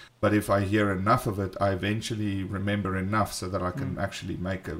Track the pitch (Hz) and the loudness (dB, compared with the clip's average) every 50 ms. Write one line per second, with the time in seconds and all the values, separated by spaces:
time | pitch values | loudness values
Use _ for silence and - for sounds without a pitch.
0 | - - _ - - 104 104 104 98 - 101 101 101 92 104 107 104 101 95 92 | -20 -16 _ 0 2 4 4 4 4 4 2 2 4 4 4 4 4 4 2 2
1 | 95 107 120 127 - 120 101 101 98 90 - - 101 101 98 90 87 101 104 113 | 4 4 4 4 2 0 -2 -2 -2 -4 -2 0 0 2 2 2 0 0 0 -2
2 | 110 - 117 107 107 104 98 98 95 92 98 95 98 101 101 104 98 98 95 95 | -2 -4 -4 -2 -2 -2 -2 -2 -2 -4 -4 -2 -2 0 0 0 0 0 -2 -2
3 | 92 95 104 107 101 - - - - 92 95 95 87 90 90 - - - 92 - | -2 0 0 0 0 0 -2 -6 -6 -4 -2 -2 -2 -2 -4 -4 -4 -4 -4 -4
4 | 101 95 - - - 95 80 73 87 90 95 90 - - 78 | -4 -4 -6 -6 -8 -6 -6 -4 -4 -4 -4 -4 -6 -8 -8